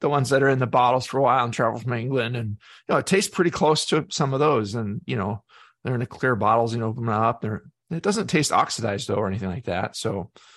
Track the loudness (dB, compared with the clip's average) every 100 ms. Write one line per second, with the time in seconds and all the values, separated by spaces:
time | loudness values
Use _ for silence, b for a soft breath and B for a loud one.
0 | 0 2 4 4 4 2 2 4 4 2
1 | 0 0 2 4 2 0 0 0 -4 -4
2 | -2 -2 -2 -4 -6 -8 -12 -14 -2 0
3 | 2 2 2 2 0 4 2 2 2 0
4 | 0 -2 0 2 2 2 0 -4 -4 -6
5 | -6 -4 -4 -6 _ B B B -4 -4
6 | -4 -2 0 2 2 2 2 -2 -4 -4
7 | -2 0 0 0 -6 -8 -10 _ -10 -4
8 | -2 -2 0 0 2 0 0 -2 -4 -4
9 | -4 -2 -2 -2 -4 -6 -4 -4 -4 -6
10 | -6 -6 -8 B B